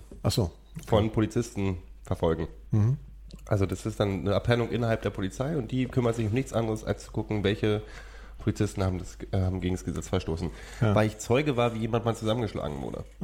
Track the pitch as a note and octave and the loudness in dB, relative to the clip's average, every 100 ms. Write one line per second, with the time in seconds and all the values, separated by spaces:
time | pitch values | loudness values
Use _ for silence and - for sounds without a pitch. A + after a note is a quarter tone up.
0 | - - G2+ A2 F2 - - - - G#2+ | -14 -4 0 2 0 -2 -16 -10 2 4
1 | A2 A#2 G#2+ A#2 A2+ - G2 F2 - - | 4 2 2 0 -2 -2 -2 -2 -8 -14
2 | - F2+ E2+ D#2+ E2+ - - G#2+ G#2+ D3 | -6 0 2 2 0 -6 0 4 4 2
3 | - - - - - G2+ F#2+ - A2+ G#2+ | -4 -16 -16 -12 -2 2 2 0 -4 0
4 | G#2 F#2+ G2 F#2 - A#2+ A#2 A2+ A#2 A2+ | 0 2 2 2 4 2 2 0 2 2
5 | G#2+ G#2 F#2+ - C3+ E3 A2+ B2+ B2 B2+ | 0 -2 -4 -2 -2 -2 -2 -2 0 2
6 | A#2 A#2 A2 A#2+ C3 A2+ A2+ G#2+ G#2 G#2 | 2 2 2 0 0 0 0 -2 -2 -6
7 | - - G#2+ G#2+ G2 G#2+ A2 G#2 - - | -4 -6 -2 0 2 2 2 0 -2 -14
8 | - - - - - - G#2 - F#2+ F2+ | -14 -16 -16 -4 -2 0 0 2 0 0
9 | - - - G2 F#2 F#2 F2+ F#2 - D#2+ | -6 -12 -4 0 2 2 0 -2 -2 -6
10 | - F#2 F2+ D#2+ E2+ - - - G#2+ G#2 | -2 -2 -2 -4 -4 -6 -10 0 4 6
11 | G#2+ - - A#2+ D3+ A#2+ A#2+ A2+ A2+ A#2 | 4 0 0 2 2 2 2 0 0 0
12 | A#2 G#2+ A2 A#2 G#2 - D2+ C#2+ A#1+ - | 0 0 0 0 0 -2 -4 -4 -6 -6
13 | - - | -10 -10